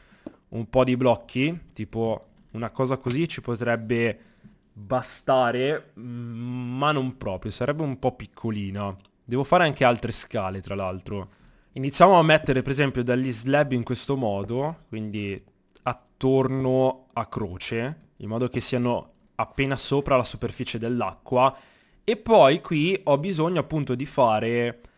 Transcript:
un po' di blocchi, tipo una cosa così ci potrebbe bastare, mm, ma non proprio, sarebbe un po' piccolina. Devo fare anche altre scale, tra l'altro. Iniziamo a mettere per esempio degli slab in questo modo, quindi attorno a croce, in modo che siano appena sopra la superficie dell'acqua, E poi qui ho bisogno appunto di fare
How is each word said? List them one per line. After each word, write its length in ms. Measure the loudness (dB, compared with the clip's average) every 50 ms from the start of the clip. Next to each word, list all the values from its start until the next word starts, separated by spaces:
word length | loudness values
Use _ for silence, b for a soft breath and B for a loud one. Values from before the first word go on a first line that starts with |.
| B B B B B B B B B -12
un 180 | -10 -10 -6
po' 160 | 0 2 2 4
di 140 | 4 4
blocchi, 580 | 2 4 4 2 2 0 -8 -4 -2 -2 -2 -2 -6 -12 -18 -14
tipo 560 | -12 -12 -8 -6 -4 -2 -2 -2 -4 -8 _ _ _ -20 _
una 200 | -10 -8 -8 -8
cosa 260 | -2 -2 -2 0 -2
così 300 | -4 -4 -4 -2 -2 -2
ci 140 | -4 -6 -8
potrebbe 800 | -6 -6 -6 -4 -2 -2 -2 -2 0 -2 0 0 0 0 -2 b b b b b b b b _ _ _ -20
bastare, 1200 | -16 -8 -4 -4 -4 -4 -6 -12 -8 -2 2 2 4 4 2 2 2 0 0 -2 -2 -6 -12 -20 -16
mm, 800 | -14 -12 -10 -10 -10 -10 -8 -8 -8 -8 -6 -6 -6 -6 -2
ma 140 | 0 0 2
non 260 | 2 0 -2 -4 -6
proprio, 340 | -6 -8 -6 -6 -6 -6 -8
sarebbe 320 | -6 -4 -4 -4 -2 -2 -4
un 160 | -4 -4 -2
po' 160 | -2 -4 -2
piccolina. 800 | -4 -14 -18 -14 -8 -6 -6 -4 -4 -6 -6 -6 -6 -8 -8 -10 -12 _ _ _ _ _
Devo 200 | -6 -4 -2 0
fare 200 | 4 4 4 4
anche 200 | 4 2 4 4
altre 280 | 4 4 2 -2 -6
scale, 480 | -6 -8 -8 -6 -6 -4 -4 -4 -6 -8
tra 140 | -8 -8 -6
l'altro. 560 | -6 -4 -6 -6 -8 -10 -10 -10 -10 -10 -12 b b b b b b b b b
Iniziamo 440 | -6 -6 -2 4 6 8 10 10
a 60 | 8 8
mettere 400 | 8 6 4 4 2 0 0 0
per 80 | -2
esempio 320 | 0 0 0 0 0 -2 0
degli 280 | 0 0 0 0 -2
slab 420 | -4 -4 -2 0 2 2 2 2 0
in 100 | -2 -2
questo 340 | -2 -6 -6 -4 -4 -4
modo, 680 | -2 0 -2 -2 -2 -4 -4 -4 -4 -4 -4 -6 -10 _
quindi 520 | -12 -10 -10 -8 -8 -6 -6 -6 -6 -8 -10 -12 _ _ _ _ _ _ _ -6
attorno 1200 | -6 -6 -8 _ _ _ -2 0 2 4 4 2 2 0 0 0 0 2 2 2 2 0 -2 _ _ -8
a 140 | -8 -8
croce, 840 | -6 -6 -6 -6 -6 -8 -8 -8 -6 -4 -4 -4 -6 -8 -12 -18 _ _ -14
in 80 | -10 -6
modo 200 | -4 -4 -4 -2
che 100 | -2 -4
siano 540 | -4 -2 -2 0 0 0 -2 -2 -4 -10 _ _ _ _ _
appena 420 | -6 -6 -6 -2 -4 -2 -2 -2
sopra 400 | -4 -2 -2 -2 0 2 2 2
la 80 | 2 2
superficie 540 | 0 -4 -6 -8 -8 -6 -6 -8 -6 -6
dell'acqua, 800 | -6 -4 -2 -2 -2 -2 -4 -6 -10 -6 0 2 4 4 4 2 b b b b b b b b b b
E 140 | -2 -2
poi 440 | -2 2 4 8 8 8 8 6 4
qui 380 | -2 -2 0 0 2 0 0 -2 0
ho 140 | 2 0
bisogno 420 | 2 0 -2 -2 -2 0 0 0 -2
appunto 360 | -2 -2 -4 -4 -2 -2 -4
di 100 | -4 -4
fare 760 | -4 2 2 4 4 4 2 0 0 0 0 -2 -2 -4 -8 b b b